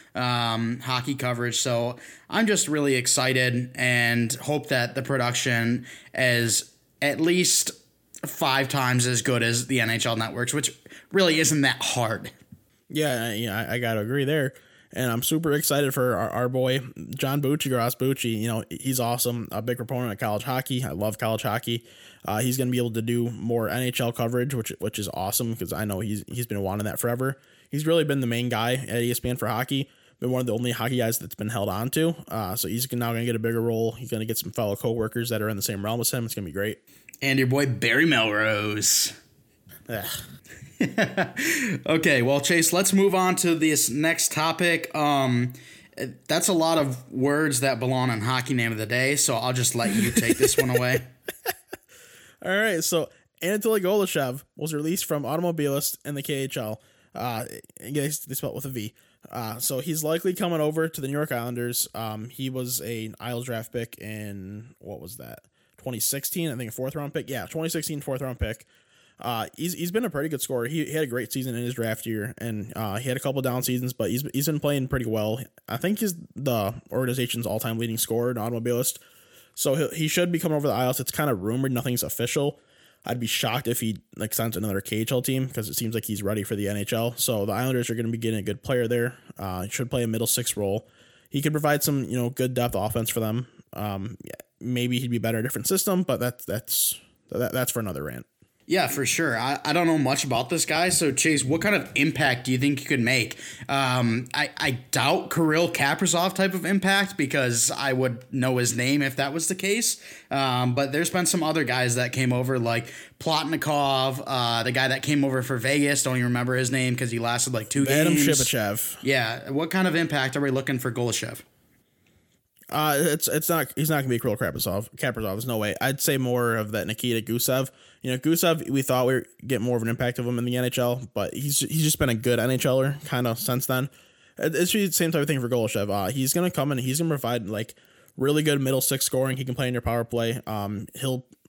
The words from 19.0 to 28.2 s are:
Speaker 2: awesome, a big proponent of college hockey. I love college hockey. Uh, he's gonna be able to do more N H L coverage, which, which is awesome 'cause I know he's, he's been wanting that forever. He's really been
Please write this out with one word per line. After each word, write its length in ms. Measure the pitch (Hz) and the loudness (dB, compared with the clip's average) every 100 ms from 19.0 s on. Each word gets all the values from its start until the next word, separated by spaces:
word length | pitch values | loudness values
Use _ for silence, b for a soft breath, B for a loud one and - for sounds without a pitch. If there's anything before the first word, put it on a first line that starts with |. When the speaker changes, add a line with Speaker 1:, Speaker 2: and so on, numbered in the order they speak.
Speaker 2:
awesome, 480 | 117 120 123 120 110 | 0 0 -2 -2 -4
a 100 | 107 | -6
big 140 | 113 123 | -4 -4
proponent 380 | 113 127 123 | -4 -4 -4
of 40 | 101 | -2
college 260 | 117 104 | -2 -2
hockey. 380 | 127 131 - 127 | 0 -2 0 -2
I 100 | 120 | -2
love 260 | 80 104 104 | -2 -2 0
college 240 | 113 110 | 0 0
hockey. 420 | 123 110 - 117 - B B B - | 0 -2 -2 -4 -6 B B B -4
Uh, 140 | 107 | 0
he's 180 | 127 127 | 0 0
gonna 140 | 127 | 0
be 60 | 123 | 0
able 140 | 120 | 0
to 100 | 113 | -2
do 280 | 113 120 120 | 0 0 0
more 380 | 107 110 117 110 | -2 -2 0 0
N 160 | 123 | 0
H 160 | 127 123 | 0 0
L 140 | 120 | -2
coverage, 400 | 120 117 123 127 | 0 0 0 0
which, 180 | 131 110 - | -2 -4 -4
which 180 | 107 - | -6 -4
is 120 | 101 | -6
awesome 400 | - 95 - 117 | -4 -2 -2 -2
'cause 200 | 113 87 | -4 -4
I 100 | 80 | -4
know 160 | 107 98 | -2 -2
he's, 240 | 107 104 - | -4 -4 -6
he's 180 | 123 120 | -6 -4
been 140 | 101 | -2
wanting 240 | 95 104 104 | -2 -2 -2
that 120 | - | -2
forever. 400 | 120 120 131 131 b b b | -2 0 -2 -4 b b b
He's 160 | 143 151 | -4 2
really 200 | 165 151 | 4 4
been 160 | 139 | 2